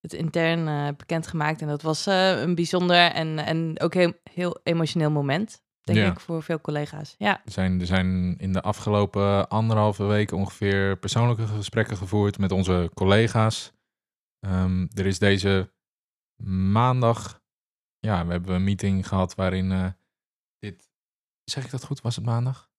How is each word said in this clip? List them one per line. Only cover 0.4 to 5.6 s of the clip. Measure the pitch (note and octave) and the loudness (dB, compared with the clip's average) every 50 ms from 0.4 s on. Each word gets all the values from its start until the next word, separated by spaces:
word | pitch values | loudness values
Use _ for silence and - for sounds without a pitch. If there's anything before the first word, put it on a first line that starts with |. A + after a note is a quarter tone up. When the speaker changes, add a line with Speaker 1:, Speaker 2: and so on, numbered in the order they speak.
| E3 E3 E3 E3+ E3 D#3 | 0 2 0 0 -2 -2
Speaker 1:
eh, | D3+ D3 C#3+ C#3+ C#3+ | -2 -2 -4 -4 -6
bekendgemaakt. | - - _ E3 E3 D#3+ - - D#3+ D3+ D3+ D#3+ D#3 | -8 -8 _ -4 -4 -4 -6 -6 -2 -2 -2 -2 -4
En | D#3+ D3+ | -4 -6
dat | D3 D3 | -6 -4
was, | - D#3+ D#3 - - | -2 -2 -2 -2 0
eh, | - G3 F#3 F#3 F#3+ F#3 B2 | 0 2 4 4 4 2 2
een | A#2+ F3 F3+ | 0 0 0
bijzonder | E3 E3+ D#3+ - F3+ F3+ F3 F3 F3 F3 E3+ | 0 -2 0 0 0 2 4 6 6 6 6
en, | - - D#3+ D#3+ D#3 D#3 | 4 0 -4 -4 -4 -4
en | D3 - D#3+ D#3+ E3 D#3+ D#3 - | -4 -2 -2 -2 -2 -4 -4 -2
ook | - E3+ - | -2 0 2
heel, | F#3 F3+ E3+ F3 _ _ - | 2 2 2 0 _ _ -14
heel | _ - F3+ F3 - - | _ -4 -4 -4 -4 -4
emotioneel | _ - E3+ E3 E3 D3+ - F3 D#3 D3+ | _ -2 0 0 0 0 0 0 2 2
moment, | D3+ D3 C#3+ C#3 C3+ E3+ G#3+ G#3+ - - | 2 0 0 0 0 0 -2 -4 -8 -20